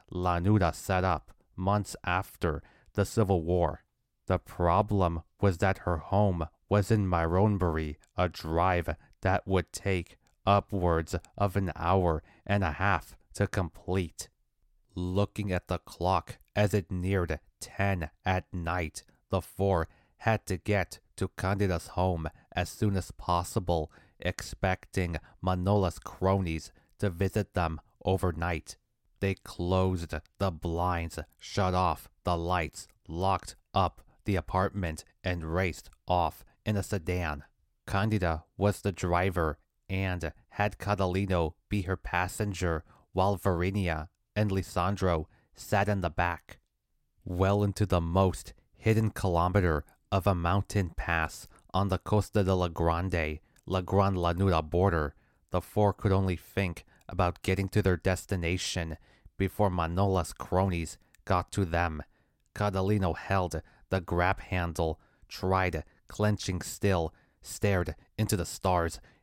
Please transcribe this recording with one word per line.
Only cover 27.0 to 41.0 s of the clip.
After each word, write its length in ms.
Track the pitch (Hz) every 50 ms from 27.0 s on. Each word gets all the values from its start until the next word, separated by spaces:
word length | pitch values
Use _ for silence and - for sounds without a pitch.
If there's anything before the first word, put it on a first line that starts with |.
| - 98
visit 440 | 85 85 98 95 - 107 95 - -
them 260 | 92 85 82 80 76 - _ _ _ -
overnight. 720 | 92 95 92 - 90 82 82 87 87 87 76 - - - _ _ _ _ _ _ _ _ -
They 140 | 101 98 95
closed 800 | - _ - - - 87 87 92 92 95 95 92 87 85 - 80 73 - _ _ -
the 120 | 98 95
blinds, 680 | 85 78 - 87 82 85 87 92 87 85 85 82 - 80 - _ _ _
shut 360 | - - - 107 95 92 90
off 340 | 92 92 85 78 - - - _ _ -
the 120 | 90 87
lights, 500 | 85 85 87 90 87 80 78 - - - _ _ _ _ -
locked 480 | 80 85 95 95 95 85 - - - _ _ _ -
up 300 | 98 92 85 - - - - _ _ -
the 120 | - 98
apartment, 680 | 87 - - - 92 95 - - 101 92 82 78 78 - _ _ _ -
and 300 | 90 87 85 80 80 82
raced 360 | 90 95 90 - - - - - _ _
off 380 | - 90 87 85 76 - - - _ _ _ -
in 100 | 107 107
a 60 | 98 -
sedan. 640 | - 107 95 80 - 90 90 87 78 73 73 - _ _ _ _ _ _ _ _
Candida 580 | - - 98 101 110 110 101 90 85 80 78 - _ _
was 240 | - 98 104 101 -
the 120 | - 104 87
driver 680 | - - 87 87 87 92 98 87 90 82 78 76 _ _ _ _ _ _ -
and 440 | 95 95 95 95 90 87 85 76 - - _ _
had 280 | - - 104 104 - -
Catalino 760 | - 104 104 95